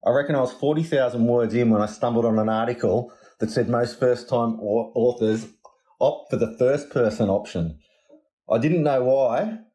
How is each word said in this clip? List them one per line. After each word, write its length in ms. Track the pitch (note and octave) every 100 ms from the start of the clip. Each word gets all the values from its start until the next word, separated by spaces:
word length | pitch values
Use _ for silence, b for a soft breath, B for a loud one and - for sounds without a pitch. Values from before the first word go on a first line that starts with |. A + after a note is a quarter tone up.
| -
I 60 |
reckon 240 | B2+ C#3+ D3
I 60 |
was 100 | B2+
forty 320 | - C#3 D#3
thousand 420 | D#3+ C#3+ B2 A#2+ A#2
words 300 | A#2+ A2+ A2+
in 140 | A#2
when 120 | G#2+
I 60 | G#2
stumbled 380 | - A#2+ A#2 A#2
on 120 | A2
an 120 | G#2+
article 640 | A2 A#2 A#2+ G#2+ G2+ B2 B B B
that 100 | A2+
said 180 | B2+ G#2+
most 320 | A#2+ A#2+ -
first-time 600 | B2+ A#2+ - B2 A#2 A2+
au-, 300 | G#2 A2 A2
authors 540 | - A#2+ A#2+ A2 A2 - _ - b b b
opt 300 | C3 D3+ -
for 80 | A#2+
the 180 | A2+ -
first-person 680 | B2+ C#3+ - C#3 A2+ A2 G#2+
option. 500 | G2 - F2+ E2 D2 b b b b b _ -
I 100 | A2+
didn't 240 | C#3+ E3+
know 200 | D3 C3+ B2+
why 540 | C3+ B2+ A#2+ A3 A3 -